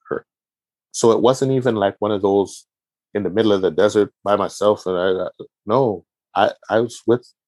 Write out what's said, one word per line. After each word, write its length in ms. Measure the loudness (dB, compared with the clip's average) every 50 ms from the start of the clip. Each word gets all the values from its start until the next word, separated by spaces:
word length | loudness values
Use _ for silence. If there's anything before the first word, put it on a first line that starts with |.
| _ -10
her. 180 | -10 -10 -10 _ _ _ _ _ _ _ _ _ _ _ _ _
So 180 | -6 0 2 2
it 80 | 4 4
wasn't 300 | 4 2 2 2 0 0
even 220 | 0 0 0 0 0
like 200 | 0 0 -2 -2 -2
one 120 | -2 -2
of 80 | 0 0
those 440 | 0 2 2 2 0 -2 -6 -16 -20 _ _ _ _ _ _ _ _ _ -6
in 80 | -6
the 80 | -4 -2
middle 220 | 0 0 2 2
of 100 | 2 2
the 80 | 0 0
desert 420 | 2 2 0 2 2 2 0 0 -4 _ -4
by 120 | -2 -2
myself. 480 | -2 -2 -4 -4 -2 0 0 0 0 -4
And 100 | -4 -4 -2
I, 300 | -2 -2 -2 -2 -6 -8 -10 -14 -20 -20 _ _ _
no, 400 | -2 0 0 0 0 -4 -6 -12 _ _ _ _ _ -2
I, 180 | 0 0 0 -2 -6 _ -2
I 120 | -2 -2
was 200 | -2 -2 -6 -6 -2
with, 200 | 0 0 0 -2 _ _ _ _